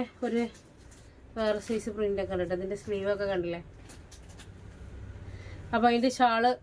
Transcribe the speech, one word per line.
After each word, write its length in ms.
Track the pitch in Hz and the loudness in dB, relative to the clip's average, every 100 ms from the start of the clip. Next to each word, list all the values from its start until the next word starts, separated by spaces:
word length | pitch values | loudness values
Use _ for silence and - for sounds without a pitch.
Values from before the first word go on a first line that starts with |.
| 247 - | 2 -4
ഒരു 220 | 233 233 233 - - - - - - - - | -2 0 0 -6 -20 -20 -20 -20 -20 -20 -12
വേറെ 260 | 226 214 208 | -2 0 0
size 300 | 208 220 226 | 0 -2 -2
print 320 | 208 208 196 | -2 0 0
ഒക്കെ 120 | 185 185 | 0 -2
ഉണ്ട് 100 | 175 | 0
ട്ടോ. 80 | |
ഇതിൻ്റെ 240 | 180 196 202 | -2 -2 -6
സ്ലീവൊക്കെ 420 | 214 196 196 202 202 | -4 -2 0 0 0
കണ്ടില്ലേ. 340 | 185 175 170 - - - - - - - - - - - - - - - - - - - - - | 0 0 -4 -8 -18 -18 -18 -18 -18 -18 -18 -18 -16 -18 -16 -14 -12 -12 -12 -12 -12 -12 -12 -2
അപ്പൊ 120 | 233 240 | 6 6
അതിൻ്റെ 260 | 240 254 | 8 4
ഷാൾ 320 | - 247 226 247 247 | 6 4 6 4 2